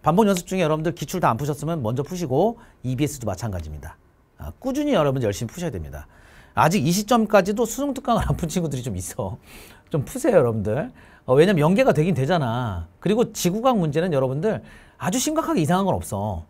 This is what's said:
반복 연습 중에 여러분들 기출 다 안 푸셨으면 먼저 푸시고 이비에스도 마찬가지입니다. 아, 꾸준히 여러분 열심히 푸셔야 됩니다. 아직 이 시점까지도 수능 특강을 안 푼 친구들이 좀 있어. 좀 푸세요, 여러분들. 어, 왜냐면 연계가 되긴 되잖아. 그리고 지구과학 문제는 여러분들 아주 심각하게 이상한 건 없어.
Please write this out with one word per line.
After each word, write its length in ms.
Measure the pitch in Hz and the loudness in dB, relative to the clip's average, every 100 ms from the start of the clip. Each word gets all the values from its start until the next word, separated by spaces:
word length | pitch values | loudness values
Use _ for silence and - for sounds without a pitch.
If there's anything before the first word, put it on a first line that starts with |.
반복 260 | 151 175 208 | 4 4 4
연습 200 | 185 - | 2 -2
중에 140 | 190 | -2
여러분들 340 | 156 156 160 - | 0 0 -2 -4
기출 240 | 147 180 | -6 0
다 100 | 160 | 0
안 80 | 113 | 0
푸셨으면 460 | 117 143 147 170 | -2 -4 -4 -2
먼저 180 | 107 123 | -2 -2
푸시고 560 | 135 180 160 131 208 233 - _ | -4 -6 -2 0 0 -2 -18 _
이비에스도 440 | 123 127 143 - 107 | -6 -2 -4 -4 -8
마찬가지입니다. 720 | 92 117 90 76 73 78 - _ _ _ _ | -6 -6 -6 -8 -12 -14 -18 _ _ _ _
아, 120 | 76 - | -16 -8
꾸준히 340 | 262 269 294 | -6 -2 2
여러분 280 | 214 143 135 | 2 2 2
열심히 300 | 113 101 117 | -2 -2 -8
푸셔야 180 | - 175 | -6 -8
됩니다. 380 | 101 73 71 - - - - - - | -6 -10 -14 -18 -20 -20 -20 -8 2
아직 320 | 143 190 143 | 2 4 2
이 40 | |
시점까지도 760 | 180 208 240 220 208 190 214 226 | 0 2 2 6 4 4 -2 -2
수능 280 | - 285 | -2 -4
특강을 300 | 262 254 226 - | -4 -2 0 0
안 80 | 139 | -2
푼 120 | 160 | -2
친구들이 320 | 180 165 131 | -4 -4 -4
좀 140 | 123 90 | -6 -8
있어. 420 | 90 - 98 95 - - - - _ | -8 -8 -8 -8 -16 -20 -20 -20 _
좀 140 | 156 - | -4 -4
푸세요, 300 | 254 320 190 | -2 4 4
여러분들. 560 | 120 113 104 117 247 - - - - | 4 0 -2 -2 -4 -12 -20 -14 2
어, 100 | 131 | 4
왜냐면 240 | 180 180 | 6 4
연계가 340 | 151 202 254 | 4 4 4
되긴 220 | 147 165 135 | 4 2 0
되잖아. 720 | 135 175 127 120 120 87 82 _ | 0 0 0 -2 -4 -6 -8 _
그리고 320 | 170 214 226 | -2 0 0
지구과학 440 | - 175 202 262 233 | 0 -2 0 2 2
문제는 360 | 160 151 185 | 2 0 0
여러분들 500 | 139 131 135 208 143 - - - _ | 2 0 0 -2 -2 -8 -20 -20 _
아주 220 | 185 240 | -4 -2
심각하게 420 | 294 311 320 294 | 0 -2 0 0
이상한 240 | 143 180 196 | 2 2 2
건 80 | |
없어. 520 | 107 - 101 107 87 | -2 -4 -4 -4 -6